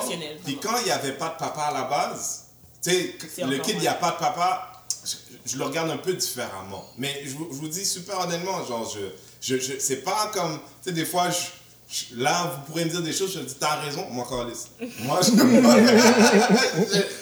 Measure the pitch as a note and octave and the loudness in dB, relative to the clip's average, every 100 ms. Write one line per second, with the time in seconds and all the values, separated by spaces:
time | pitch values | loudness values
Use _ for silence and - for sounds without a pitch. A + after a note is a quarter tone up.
0 | B3 E3+ D3+ D#3 C#3 C3+ G#3 A#3+ F#3 C3+ | -2 -6 -8 -10 -8 -6 -2 -2 0 -2
1 | C3 - E3 - - D3+ D3 C#3 C3 D3 | -2 -4 -6 -6 -6 -4 -4 -2 -2 0
2 | - - - - - - - - E3 F3+ | -2 -4 -8 -10 -14 -20 -20 -8 0 0
3 | - - D#3+ - C3+ C3+ - F3+ D#3+ - | 0 -8 -14 -6 -4 -2 -2 0 0 0
4 | F3 - - E3+ F3+ F3+ - - - - | -2 0 -2 0 0 0 -6 -16 -8 -8
5 | - - - B2+ A#2+ C3 C3 E3 D#3+ C3+ | -6 -10 -12 -16 -10 -6 -4 -2 -4 -4
6 | F#3 F3+ - B2 A#2 G2+ F#2+ G2 - A2+ | -4 -2 -4 -4 -8 -10 -12 -14 -14 -8
7 | C#3 C#3+ C#3 C#3 D#3+ C#3 D#3 E3+ G3+ F#3+ | -8 -6 -10 -10 -10 -10 -8 -6 -4 -6
8 | E3+ F#3+ E3+ E3+ F#3 G#3+ B2 A2+ G#2+ G#2 | -6 -4 -2 -4 -4 -4 -4 -6 -6 -8
9 | F#2 - - - - B2+ B2+ C3+ - C3 | -10 -12 -20 -12 -4 -2 -2 -4 -4 -2
10 | F#3 G#3+ G#3+ G3 E3 D3+ - - F#3 E3 | -2 -2 -2 -2 -4 -6 -12 -12 -6 -4
11 | D3+ F3 F3 F3 - - - - - - | -2 0 0 0 -4 -10 -20 -20 -10 -8
12 | - A#2 C#3+ C#3 E3 C#3 C#3 D#3 E3 F3 | -8 -2 0 0 -2 -6 -8 -4 -2 -2
13 | D#3+ C#3 F#3+ E3 B2+ - D3+ D3 D3 B2+ | -4 -2 -4 -4 -8 -4 -2 -2 -4 -6
14 | A#2 B2 B2 B2 A#2 - - - A#3+ - | -6 -6 -4 -6 -6 -8 -14 -12 -12 -6
15 | A#2+ E3+ F3+ A3+ B3+ A#3+ A#3+ A#3 A#3+ A3+ | -2 2 6 6 8 8 8 8 8 8
16 | A#3 B3 A3+ G3+ A3 A3 - D#3+ G#3+ G3 | 8 8 8 6 6 6 4 2 2 2
17 | - - | 0 -4